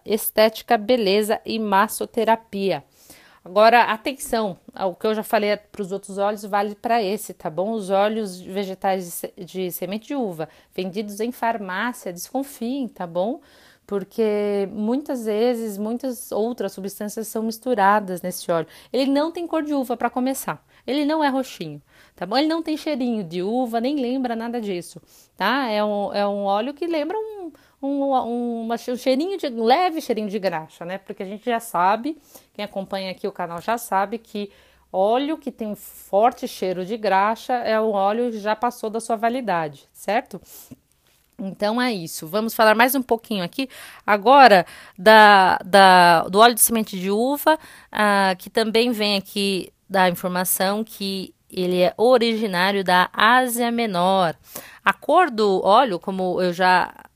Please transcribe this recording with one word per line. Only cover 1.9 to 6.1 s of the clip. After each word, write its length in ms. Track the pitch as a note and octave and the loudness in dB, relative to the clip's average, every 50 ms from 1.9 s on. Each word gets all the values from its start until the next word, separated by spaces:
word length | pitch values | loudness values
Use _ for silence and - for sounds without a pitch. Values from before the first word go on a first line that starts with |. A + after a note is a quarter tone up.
| - - G#3+ - - A#3 A3 A3 A3+ A3+ A3+ _ - G3 G3 F#3+ D#3+ C#3+ - _ _ _ _ - - - - _ _ _ - | -2 -6 -8 -6 -4 0 2 2 2 0 -2 _ -6 -4 -2 -2 -2 -4 -6 _ _ _ _ -20 -20 -20 -20 _ _ _ -12
Agora, 400 | F3 F#3 G#3 A3 A3+ A#3 A#3+ G#3+ | -2 2 4 6 8 8 6 4
atenção, 720 | - A3 A3 - D#4 C4 - - - B3 A3+ G#3+ G3 E3 - _ - | 4 0 -4 -6 -8 -8 -8 -6 -4 -2 -2 -2 -2 -6 -10 _ -18
o 220 | - - F#3+ F#3 F3 | -8 -6 -6 -6 -4
que 120 | - - | -2 -2
eu 80 | A3 G#3+ | -2 -2
já 100 | G#3+ G#3 | -2 -2
falei 320 | - A#3 G#3+ G#3 G#3 G#3 | 0 0 0 2 0 -2
pros 340 | G#3 - _ - - G3+ F3 | -2 -6 _ -10 -10 -8 -8
outros 280 | G3 G3 - - | -8 -10 -10 -8